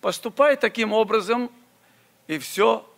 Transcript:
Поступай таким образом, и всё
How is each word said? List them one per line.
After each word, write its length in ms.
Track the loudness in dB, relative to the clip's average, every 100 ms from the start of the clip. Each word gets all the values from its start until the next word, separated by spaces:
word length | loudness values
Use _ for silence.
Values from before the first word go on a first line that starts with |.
Поступай 540 | -4 -6 -8 0 2 4
таким 360 | 0 -2 -2
образом, 560 | 0 2 0 0 -4 -4 -10 _ _ _ _ _ _ _
и 120 | -8
всё 460 | -8 0 2 2 -4